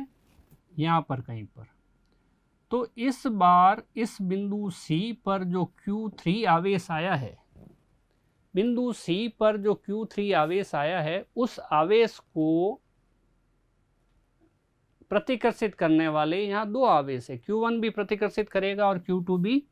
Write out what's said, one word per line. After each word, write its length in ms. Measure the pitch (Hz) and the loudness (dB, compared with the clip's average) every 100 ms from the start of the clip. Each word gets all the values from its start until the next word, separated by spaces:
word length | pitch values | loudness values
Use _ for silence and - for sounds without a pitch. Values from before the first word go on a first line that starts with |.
| 277 _ _ _ _ _ _ 147 | -6 _ _ _ _ _ _ -4
यहाँ 220 | 160 165 | 0 0
पर 180 | - 127 | 0 -8
कहीं 240 | 120 113 104 | -8 -12 -14
पर। 280 | - 113 _ _ _ _ _ _ _ _ _ - | -18 -20 _ _ _ _ _ _ _ _ _ -6
तो 160 | 247 233 - | -6 -6 -4
इस 240 | 254 254 269 | -4 -2 -4
बार 540 | 208 180 180 185 220 - - | 2 6 6 6 4 -4 -6
इस 200 | 226 - | -6 -4
बिंदु 460 | 185 190 202 208 202 | -4 -2 -4 -4 -6
सी 400 | - - 160 226 226 | -8 -2 -2 -2 -6
पर 180 | 196 196 180 | -2 -2 -2
जो 180 | 180 170 _ | -2 -4 _
क्यू 320 | - 208 220 - | -6 -6 -6 -6
थ्री 240 | 170 214 202 | -2 0 2
आवेश 440 | 165 196 190 - | 2 2 -2 -2
आया 240 | 160 180 | -4 -2
है, 220 | 160 113 - _ - - _ _ _ _ _ _ _ _ | -2 -4 -12 _ -20 -20 _ _ _ _ _ _ _ _
बिंदु 380 | 180 233 240 247 | -2 0 0 -2
सी 340 | 214 - 180 233 | -4 -4 -2 -4
पर 260 | - 214 214 | 0 2 2
जो 180 | 208 196 | 0 -2
क्यू 280 | - 214 214 | -2 -6 -6
थ्री 240 | - 202 | -4 0
आवेश 400 | 175 151 185 190 | 2 2 0 -2
आया 260 | 151 151 180 | -2 -2 -2
है, 240 | 156 185 - 226 | -4 -4 -6 -4
उस 220 | 247 - | -4 -4
आवेश 580 | - 151 165 220 226 - | -2 2 4 4 4 0
को 640 | - 165 156 165 190 262 _ _ _ _ _ _ _ _ _ _ _ _ _ _ _ _ _ _ _ _ _ _ - | -10 -2 2 2 0 -4 _ _ _ _ _ _ _ _ _ _ _ _ _ _ _ _ _ _ _ _ _ _ -4
प्रतिकर्षित 640 | 202 208 247 240 - 220 | -2 -2 0 0 0 -4
करने 340 | - 165 160 160 | 0 2 4 4
वाले 340 | 151 151 180 | 2 0 0
यहाँ 240 | 208 202 214 | -2 -2 -2
दो 160 | 233 | 0
आवेश 460 | 240 160 139 127 120 | 4 4 2 -6 -8
है, 60 | 131 | -12
क्यू 220 | - 220 | -4 -2
वन 200 | 233 233 | 0 0
भी 100 | 220 | -2
प्रतिकर्षित 580 | 208 202 202 202 220 208 | -2 -4 -2 -2 -2 -2
करेगा 400 | 196 190 202 202 | 0 0 2 2
और 100 | 185 | 2
क्यू 220 | 180 185 | 0 -2
टू 160 | 180 185 | 0 0
भी 200 | 190 277 - | 2 0 -2